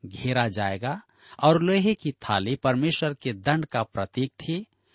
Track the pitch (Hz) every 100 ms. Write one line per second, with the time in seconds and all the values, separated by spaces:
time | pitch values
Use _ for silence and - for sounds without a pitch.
0 | 95 95 127 127 117 98 98 95 123 185
1 | - _ - - 151 165 175 196 196 214
2 | 151 - - 101 104 135 131 127 160 156
3 | 151 143 131 101 117 160 151 120 110 -
4 | 98 - 135 - - 170 220 _ _